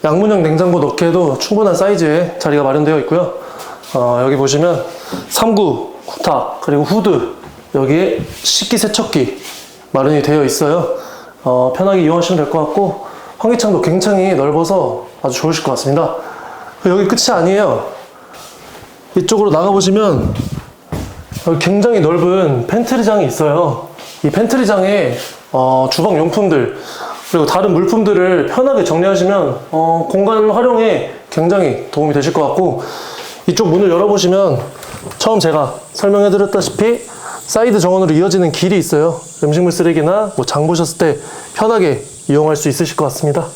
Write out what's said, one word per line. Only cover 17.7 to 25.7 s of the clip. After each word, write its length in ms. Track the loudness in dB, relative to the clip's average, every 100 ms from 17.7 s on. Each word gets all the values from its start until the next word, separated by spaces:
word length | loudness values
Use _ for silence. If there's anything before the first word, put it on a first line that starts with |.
| 0 -4 -14 -20 -20 -20 -20 -20 -20 -20 -20 -20 -20 -4 -4
이쪽으로 360 | 0 2 4
나가보시면 840 | 2 2 2 2 2 2 2 0 -2 -4 -6 -12 -20 -12 -10 -10 -12 -14 -6 -2
여기 120 | 0
굉장히 400 | 2 2 2 2
넓은 680 | 2 2 2 2 2 0 -2
팬트리장이 580 | -2 0 0 2 2 0
있어요. 600 | 0 0 2 0 -2 -10 -18 -20 -4
이 60 | -2
팬트리장에, 840 | 0 0 2 2 2 2 2 0 -4 -10 -16 -6
어, 360 | 0 2